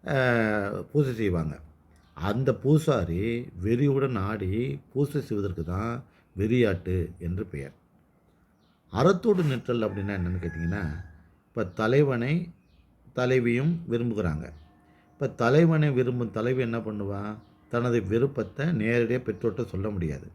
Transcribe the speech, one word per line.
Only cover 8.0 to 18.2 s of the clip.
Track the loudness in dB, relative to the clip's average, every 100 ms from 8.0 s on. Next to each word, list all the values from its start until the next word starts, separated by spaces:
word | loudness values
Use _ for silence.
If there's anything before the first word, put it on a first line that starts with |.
| _ _ _ _ _ _ _ _ _
அறத்தோடு | 2 4 4 2 2
நிற்றல் | 2 0 -2 -2
அப்படின்னா | -2 -2 -4 -2
என்னன்னு | -2 -2
கேட்டிங்கன்னா, | -4 -4 -2 -2 -4 -6 -12 -20 -20 _ _
இப்ப | -6
தலைவனை | -6 -2 2 4 4 2 0 -2 -4 -14 _ _ _ _ -10
தலைவியும் | -2 2 4 4 2 2 -2 -2
விரும்புகிறாங்க. | -2 0 0 -2 -2 -8 -16 -20 _ _ _ _
இப்ப | _ -6
தலைவனை | 2 4 6 6 6 4
விரும்பும் | 2 0 0 -2
தலைவி | -2 0 0
என்ன | 0 -2
பண்ணுவா? | -4 -6 -4 -4 -6 -10 -16 _ _
தனது | -2 2 0
விருப்பத்தை | 2 0